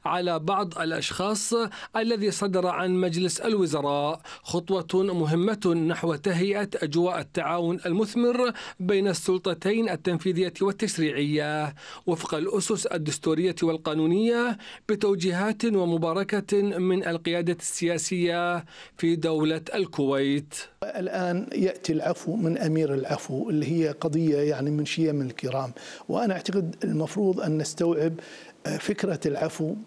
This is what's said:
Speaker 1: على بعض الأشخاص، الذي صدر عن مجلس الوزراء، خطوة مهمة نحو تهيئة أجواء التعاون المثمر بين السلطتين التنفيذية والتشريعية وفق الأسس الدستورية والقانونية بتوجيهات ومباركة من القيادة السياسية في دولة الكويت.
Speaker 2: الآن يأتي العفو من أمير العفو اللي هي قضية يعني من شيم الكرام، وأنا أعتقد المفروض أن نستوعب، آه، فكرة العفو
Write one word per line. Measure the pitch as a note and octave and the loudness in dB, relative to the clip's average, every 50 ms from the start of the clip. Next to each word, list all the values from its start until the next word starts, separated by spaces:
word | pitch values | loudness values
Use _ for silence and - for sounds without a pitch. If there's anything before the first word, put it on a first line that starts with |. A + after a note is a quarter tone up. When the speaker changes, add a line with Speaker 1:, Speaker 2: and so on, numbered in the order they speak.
| _ | _
Speaker 1:
على | D3+ D#3 F3+ F3+ F3 E3+ D#3+ | -2 -2 0 0 0 -2 0
بعض | D#3 F3 G3 F#3+ G#3 F3 E3 E3 | 0 0 0 0 0 -2 -4 -4
الأشخاص، | E3 D#3+ D#3+ D#3 - - - - F#3 G3+ A3 G#3 - - A#3 A#3 A3+ G#3 - - - - - | -4 -2 -2 -4 -4 -4 -4 -2 -2 -2 -2 -2 -2 0 0 0 0 -2 -6 -12 -16 -6 -4
الذي | A3 A3+ A#3 A#3 G#3 G3+ G#3 | -2 0 0 0 2 0 0
صدر | - - G3+ G3+ F#3 F#3 F3+ | 0 0 -2 0 2 2 2
عن | F3+ F3 - F3+ F#3 F#3 | 2 0 0 0 2 2
مجلس | F#3 F#3 F3+ D#3+ E3+ F#3 F3 - - | 2 2 2 2 0 0 0 -2 -2
الوزراء، | - A#3 A3 G3+ F#3 D#3 C#3+ D3 C#3 C#3+ C#3+ C#3+ C#3+ D3 E3 - - - - - | 0 0 2 2 2 2 2 0 0 2 0 2 0 0 -2 -4 -10 -18 -18 -16
خطوة | - - D#3+ F3+ F3 E3+ G3 F#3 E3 E3 F#3 F#3 F#3+ G3+ F3+ | -10 -4 -4 -4 0 0 0 0 0 0 2 2 2 2 2
مهمة | F3 D#3+ D3+ D#3+ E3+ F3+ A3 A3 G#3 G#3 F3+ E3 E3+ D#3+ E3 | 2 2 2 4 4 4 2 0 2 2 2 2 4 2 0
نحو | E3+ D#3+ - E3 D#3 | 0 0 0 -2 -2
تهيئة | D3 D3 G3+ F3 E3 F#3 G3+ G3 G#3 G3+ G3+ - | 0 0 0 2 2 2 2 0 -2 -2 -4 -4
أجواء | - E3+ D3+ C#3+ E3+ F3 F3+ F3 E3+ | -4 -4 0 2 2 2 2 0 -2
التعاون | D3 - - F3 - D3+ E3+ F3 E3+ E3 F3 F3 - | -6 -4 -4 -2 -2 0 0 0 0 0 -2 -2 -2
المثمر | F3+ E3+ G3 A3 G#3 - A#3+ A#3+ A#3+ A#3+ A#3+ B3 A#3+ A#3 - - - - - | -2 0 0 0 0 0 2 2 2 4 2 0 0 0 -6 -12 -14 -10 -4
بين | F#3 F3+ G#3 G3 G3 G3+ | 0 2 2 4 4 2
السلطتين | F3 - - - F#3 F#3 - F#3+ E3+ D#3+ - F#3+ G#3+ A3+ A3+ G#3 | 0 0 0 0 0 2 0 -2 -4 0 0 0 2 2 0 0
التنفيذية | F3+ D3+ - F#3 F3 D#3+ - F#3+ F3 E3 F#3 F3 E3 - | -2 -2 0 0 0 0 0 0 0 2 0 0 0 0
والتشريعية | F#3+ G3 G3 G3 A3 G3+ - - D#3 D3+ B2+ C#3 D3 D3 D3+ D3+ D3 D3 D3+ D3+ D3+ D3 D3 - - - - - _ | 0 0 2 0 -2 -2 0 0 0 0 2 0 0 2 2 0 0 0 -2 -2 -2 -4 -6 -12 -18 -18 -18 -8 _
وفق | F3+ E3 E3 - - - | -2 -2 -2 -2 -4 -2
الأسس | D3+ D#3+ G3 G#3+ G3+ F#3 - A3 F3+ - | -2 -2 0 0 0 0 0 -2 0 0
الدستورية | - - E3+ D3+ D3+ C#3+ - - F3 D#3 D3+ F3 F#3 E3+ - | -2 -2 -2 -2 -4 -4 -2 0 0 2 4 2 0 2 2
والقانونية | F3 E3 E3 D#3+ - D#3+ D3+ D#3 D#3 D#3+ F3 G3+ A3 A#3 A#3 A#3 A#3+ A#3+ A3 G#3+ - - - - _ - | 2 2 0 0 -2 -2 0 2 4 4 4 4 4 4 4 2 2 0 -2 -4 -8 -18 -18 -14 _ -2
بتوجيهات | G#3+ G#3 G#3+ G3+ G3 F3+ E3+ F#3 E3+ F3+ G3 G#3+ G#3+ G#3 A#3 | 0 2 4 2 2 2 2 0 0 2 0 0 0 0 0
ومباركة | A#3 G#3+ G3 F3+ E3+ E3+ E3 E3 E3 E3 F#3+ G3 G3 G#3+ G3+ G3+ - G#3 G3+ | 2 2 4 4 4 2 2 2 0 0 0 -2 0 -2 -4 0 2 2 2
من | G3+ G3+ G3 F3 F3+ F#3 F#3 F#3+ F#3+ | 2 2 0 0 2 2 2 2 0
القيادة | F3 E3+ E3 E3 E3 E3+ F3 E3+ F3 F3 E3+ | -2 -4 -2 -2 -2 0 0 0 0 -2 -2
السياسية | - - - - F3 E3+ E3+ D#3+ E3 - F#3+ F3+ F3 E3+ E3+ F3 F3 F3 F3 E3+ D#3+ - - - - - _ | -4 -8 -4 0 0 0 0 0 -2 -2 0 0 2 2 2 0 0 0 0 -2 -4 -10 -20 -20 -20 -20 _
في | - - E3 E3+ | 0 2 2 2
دولة | E3 D3+ E3 D#3+ D#3 D#3 D#3 D#3+ D#3+ D#3+ - - | 2 2 0 2 2 2 2 2 0 -4 -4 -2
الكويت. | A3 F#3+ E3 - - C#3+ C3+ C#3 C3+ C#3 C#3 C#3+ D3 D3 - - - - - _ _ - G#3 - | -2 -2 -2 0 0 2 2 4 2 2 2 2 0 -2 -6 -12 -14 -14 -14 _ _ -8 -6 -4
Speaker 2:
الآن | - F#3 F#3 - F3+ F#3 F3 F3 F#3 G#3 - | -4 -4 -4 -2 -2 0 0 0 -2 -2 -2
يأتي | - - F#3 F#3 - - - - | 0 0 0 0 0 -2 -4 -2
العفو | D#3+ D#3 - D#3+ F3 - - E3 E3 | 0 0 0 0 -2 -2 -4 -4 -2
من | A3+ F3+ D#3+ E3 - | 0 0 0 0 0
أمير | G#3 D#3+ D#3 D#3+ D#3 C#3+ C#3 | 0 0 2 2 2 2 0
العفو | C3+ C3 - D3 - - - C3+ C3+ D#3+ A3+ | -2 0 -2 -4 -6 -4 -6 -4 -4 -2 0
اللي | D#3+ D3+ D3 | 0 0 0
هي | B2+ E3 E3 D#3+ D3+ | 2 2 2 2 0
قضية | D3 - - D#3+ D3 E3 E3 D#3 D3 | 0 -2 -4 0 0 2 2 4 4
يعني | C#3+ D3 D3+ D3 C3 C3+ D3 | 4 2 2 0 0 0 0
من | D3+ D3+ D3+ | 0 0 0
شيم | - - E3 D#3+ D#3 D3 C#3+ | -2 0 0 2 2 2 0
الكرام، | C3+ B2+ - - - C3 B2 C3+ C3+ B2 A#2 - - - - - - - | -2 -4 -6 -6 -6 -4 -2 -2 -4 -6 -10 -14 -16 -16 -16 -14 -6 -4
وأنا | D3+ F#3+ A#3+ G#3 F#3 | -2 0 0 0 -2
أعتقد | E3+ - - F#3 G3 F3 E3 - - - | -2 -4 -2 -2 -2 -2 -2 -4 -4 -4
المفروض | F#3 D#3+ D3+ D#3+ D3 - G3+ G#3 F#3+ F#3 - | -2 0 0 -2 -2 -2 0 2 2 2 2
أن | - E3 D#3 D#3 | 0 0 0 0
نستوعب، | D3 D3+ - - F3 E3+ E3+ D#3 D#3 E3 E3 D#3+ - - - - - - - - - | -2 -4 -2 0 2 2 4 2 2 0 0 -4 -12 -16 -18 -18 -20 -20 -20 -12 -8
آه، | D#3 D3+ | -6 -6
فكرة | - - - G#3 - - F#3+ E3 C#3 - | -4 -2 -4 -2 0 0 -2 -2 0 -2
العفو | D#3 - - D#3+ D#3+ - - D#3+ D#3 F#3 G#3+ A3 | -2 0 0 -2 -4 -2 -2 -4 -4 -4 -6 -10